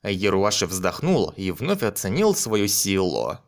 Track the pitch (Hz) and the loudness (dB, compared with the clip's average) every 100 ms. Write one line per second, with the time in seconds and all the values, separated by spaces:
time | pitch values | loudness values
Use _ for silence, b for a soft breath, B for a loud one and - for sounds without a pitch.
0 | 104 95 101 95 104 - 92 92 90 - | -4 0 2 4 2 0 -2 -2 -2 -2
1 | 160 165 78 - 95 85 151 196 110 - | 0 2 0 -2 -6 -4 -2 0 -2 -2
2 | 95 127 208 98 117 107 101 - 101 95 | -4 2 2 0 0 0 2 0 2 2
3 | 92 60 57 - | 2 0 -4 -6